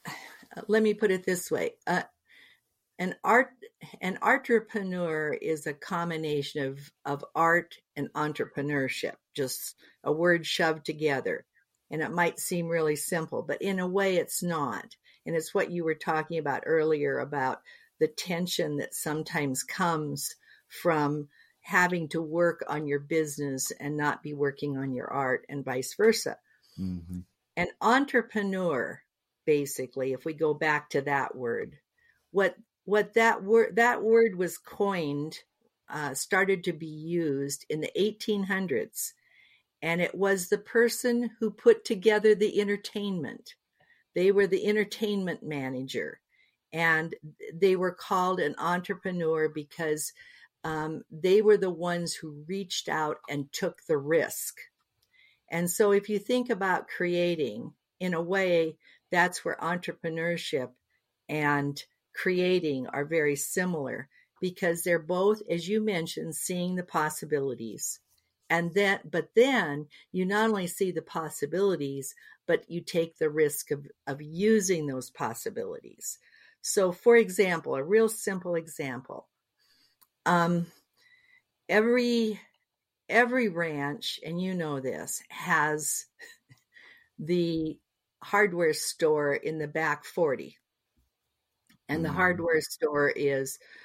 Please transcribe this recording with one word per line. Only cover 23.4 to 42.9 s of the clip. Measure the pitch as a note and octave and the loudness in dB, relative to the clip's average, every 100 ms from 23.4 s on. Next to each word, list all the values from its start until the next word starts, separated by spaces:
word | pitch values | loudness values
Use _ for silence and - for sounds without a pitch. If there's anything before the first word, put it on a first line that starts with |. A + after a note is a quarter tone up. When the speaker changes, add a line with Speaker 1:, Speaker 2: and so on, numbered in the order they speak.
| C#3+ C3 - | -6 -4 -6
Speaker 1:
and | - C#3+ D3+ | -6 -6 -2
not | D3 - | -2 -2
be | D3+ | -6
working | D3 C#3+ C#3 D3 C3+ | -2 -2 -2 -6 -4
on | C3+ | -4
your | B2 - | -6 -6
art | C3+ C3 B2+ - | -4 -2 -2 -4
and | C#3+ | -8
vice | C3+ B2+ C3 | -6 -4 -6
versa. | - A3 A3 - - _ _ _ - | 2 4 4 -2 -8 _ _ _ -10
Speaker 2:
Mm-hmm. | F#2 F2+ E2+ F2+ F#2 _ _ - | -6 -6 -8 -12 -12 _ _ -4
Speaker 1:
An | F3 - | -4 0
entrepreneur, | G#3+ B3+ C#4 B3 A3+ A3 G3+ F#3+ F3 C3+ E2+ - _ _ _ _ - | 2 4 4 0 0 -2 -2 0 0 0 -2 -6 _ _ _ _ 2
basically, | D3 C#3 - B2+ C3+ C3 | 2 2 -6 -8 -4 -2
if | B2+ | -2
we | E3 | -4
go | D3+ D#3 | -2 0
back | D3 D#3 D3 - | 2 2 0 0
to | C#3+ | -2
that | C#3 C#3 C3 - | 0 0 0 -4
word, | A#2+ A2+ - - _ _ _ _ _ | -4 -4 -6 -12 _ _ _ _ _
what, | F#3 F#3+ - - _ | 0 0 0 -20 _
what | - G#3 G#3 | 0 0 2
that | A3+ A3+ - | 4 4 2
word, | F#3+ A3+ A3 F#3 | 4 4 6 4
that | A#3+ A#3+ | 2 4
word | A3 A3+ A3+ F3+ | 4 6 6 2
was | F3 - | -4 -4
coined, | - - G3+ F#3 D3 C#3+ D3+ - _ _ _ _ - | -14 -4 -2 0 -2 -4 -6 -10 _ _ _ _ -12
uh, | D3 D3 | -8 -6
started | C3+ - F#3+ F#3+ F#3+ | -6 0 2 4 2
to | F3 | 0
be | D#3 D#3+ | -6 -8
used | D#3 D#3+ F3 D#3+ C#3 C#3 C#3+ - | -10 -4 -2 0 0 -2 -6 -6
in | D#3 | -6
the | D3+ - | -4 0
eighteen | G#3 G#3+ - G#3 | 0 -2 -4 -2
hundreds. | F#3+ F#3+ F#3 A#2+ - - - - _ _ _ _ _ - | 0 -2 0 -2 -4 -8 -10 -12 _ _ _ _ _ -8
And | D#3+ E3+ | -2 0
it | F3 | -2
was | F3 G3 G3 F3+ | 0 0 0 0
the | G#3 | -2
person | - A#3 A#3 - B3 A#3+ A#3+ - | 0 2 2 2 0 0 -2 -2
who | A3 | -4
put | - A#3+ A3 | 2 6 6
together | - G#3 G#3+ G#3 G#3+ | 4 2 4 6 6
the | G3+ G#3 - | 6 4 2
entertainment. | G3+ G3+ - | 0 -2 -4